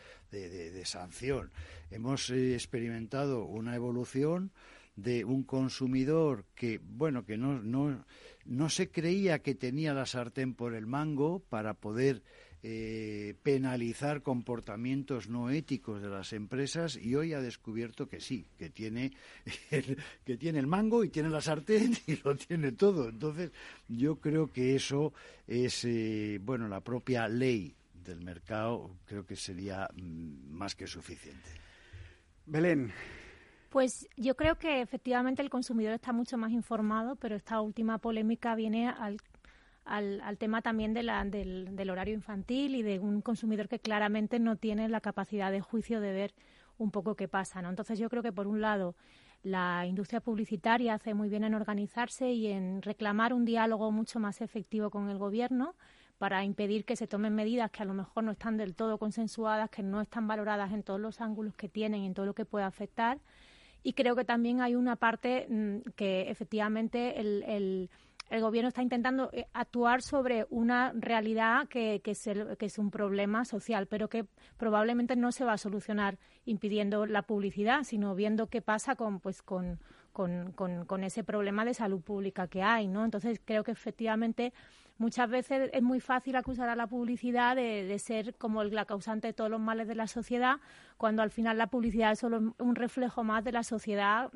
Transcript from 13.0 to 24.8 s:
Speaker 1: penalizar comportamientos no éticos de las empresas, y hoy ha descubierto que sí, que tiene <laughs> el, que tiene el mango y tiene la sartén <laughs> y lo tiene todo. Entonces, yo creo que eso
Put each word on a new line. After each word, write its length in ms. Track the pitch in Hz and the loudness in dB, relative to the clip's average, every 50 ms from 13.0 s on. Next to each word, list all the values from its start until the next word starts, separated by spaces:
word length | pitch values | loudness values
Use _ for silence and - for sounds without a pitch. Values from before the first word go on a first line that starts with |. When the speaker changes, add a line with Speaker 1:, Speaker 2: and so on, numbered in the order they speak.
| 110 107 104 104 104 104 98 - | -6 -6 -6 -6 -8 -8 -10 -2
Speaker 1:
penalizar 800 | - 147 139 135 131 131 127 123 117 117 113 - 143 143 151 143 | 2 2 2 4 2 0 0 0 -2 -2 -2 -2 -2 -2 -2 -2
comportamientos 1080 | - 143 127 123 110 - 120 113 - - 104 110 117 127 135 139 135 - 139 117 95 98 | -2 -2 -2 -2 -2 -4 -6 -6 -6 -8 -6 -4 -2 -2 -2 -2 -2 -4 -4 -4 -4 -4
no 220 | 117 120 120 120 | -4 -4 -2 0
éticos 500 | 135 160 - - 139 113 - - 107 101 | -2 -2 -2 -2 -4 -4 -4 -6 -8 -6
de 80 | 101 101 | -6 -6
las 240 | 98 98 92 - | -6 -6 -8 -8
empresas, 640 | 113 107 104 98 - 127 139 131 - 165 170 160 131 | -8 -8 -6 -4 -4 -2 -2 -2 -2 -2 -4 -4 -4
y 180 | 104 95 113 127 | -4 -2 0 0
hoy 160 | 143 160 165 | 0 0 0
ha 80 | 156 143 | -2 -4
descubierto 680 | 131 120 113 - - 117 107 113 117 113 110 - 143 - | -4 -6 -8 -10 -10 -8 -6 -4 -4 -6 -6 -8 -8 -8
que 120 | - 85 | -10 -10
sí, 260 | - - 131 101 80 - - | -8 -6 -6 -6 -8 -10 -14
que 140 | - - 160 | -12 -12 -12
tiene 420 | - - 107 110 110 120 131 135 - - - - - - - | -10 -8 -8 -6 -4 -4 -4 -4 -6 -10 -18 -20 -20 -16 -14
<laughs> 260 | - - - - - | -12 -12 -12 -4 -2
el, 280 | 151 143 - 131 135 143 143 - - - - | -2 0 0 -2 -4 -6 -8 -12 -16 -10 -6
que 120 | - 123 | -6 -4
tiene 240 | 113 151 165 160 147 | -4 -2 -2 0 0
el 60 | 131 | 2
mango 380 | 139 175 196 220 220 226 233 214 | 2 2 2 4 4 4 4 2
y 60 | 147 | 2
tiene 180 | - 156 151 160 | 0 0 0 0
la 120 | 156 151 | 0 0
sartén 520 | 135 156 156 151 147 - 220 214 240 254 233 - | 0 0 -2 0 2 4 4 6 6 4 2 0
<laughs> 60 | - | 0
y 100 | - 160 | -2 -2
lo 200 | - - 139 143 | 0 0 0 0
tiene 360 | 139 - - 175 165 147 135 | -2 -4 -4 -2 0 0 0
todo. 360 | 120 - 196 202 196 165 123 113 | 2 4 4 6 6 4 0 -2
Entonces, 420 | 113 110 151 151 151 160 180 151 - - - - - - - - | -4 -4 -4 -4 -4 -4 -6 -8 -10 -14 -18 -18 -20 -16 -10 -6
yo 320 | 117 117 127 151 156 - | 0 2 2 2 2 2
creo 300 | - 156 147 156 156 - | 0 2 2 2 2 2
que 260 | - 127 127 127 135 | 0 2 4 4 4
eso 360 | 135 | 2